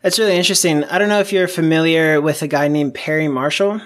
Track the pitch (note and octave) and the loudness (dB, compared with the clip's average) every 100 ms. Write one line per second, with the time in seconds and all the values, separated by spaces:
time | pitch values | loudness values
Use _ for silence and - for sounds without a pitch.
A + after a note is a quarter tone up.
0 | F#3 F3+ A3 F3+ F3 F#3 F3 D3+ C#3+ F3+ | 0 0 2 2 2 0 2 0 0 0
1 | G#3 G#3 G3+ G3 F3+ E3+ D#3+ D#3+ D#3+ D#3+ | 2 0 0 0 -2 0 0 2 2 2
2 | D#3+ D3+ D3+ D3 D3+ C#3+ D3 D3 C#3+ - | 2 2 0 -2 -2 0 0 0 -2 -4
3 | - D#3 D#3 C3 C#3+ - G3+ G#3+ | -4 -2 -2 -2 -2 0 -2 -2